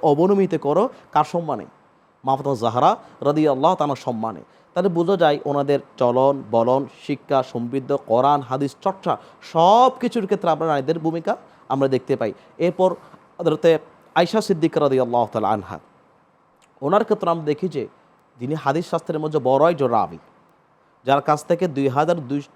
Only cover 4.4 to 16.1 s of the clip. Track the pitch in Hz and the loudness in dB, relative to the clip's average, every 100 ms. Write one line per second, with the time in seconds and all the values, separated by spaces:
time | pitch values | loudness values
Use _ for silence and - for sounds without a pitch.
4.4 | - _ _ - 190 170 170 196 165 147 | -18 _ _ 0 2 2 0 4 4 2
5.4 | - 143 143 143 - - 123 123 139 139 | -2 -2 2 0 -2 0 2 4 2 2
6.4 | 107 117 113 131 131 - - 143 - 135 | -2 0 2 2 -2 -10 -10 -10 -2 -2
7.4 | 127 123 120 135 127 143 - 113 135 147 | -2 -6 -6 -6 -4 -6 0 2 2 0
8.4 | 123 131 143 - 196 190 180 127 - - | -2 -4 -6 -4 -6 -4 -4 -6 -8 -20
9.4 | - 165 175 226 254 254 240 233 196 196 | -6 2 4 6 4 2 -4 -4 -2 -2
10.4 | 175 151 160 143 135 165 160 165 165 226 | 0 -2 0 -2 -2 -4 -4 -4 -6 -8
11.4 | - _ - 131 135 131 - 135 113 - | -10 _ -6 -2 0 0 -2 -4 -4 -6
12.4 | _ - 170 170 185 - - - _ - | _ -4 -4 2 0 0 -10 -20 _ -4
13.4 | 170 151 170 156 - _ _ - 175 220 | -2 2 2 2 0 _ _ -2 0 0
14.4 | 214 175 160 160 143 131 123 120 113 117 | -2 0 0 0 2 2 2 0 0 -2
15.4 | 104 107 95 78 - _ _ | -2 -2 -4 -16 -18 _ _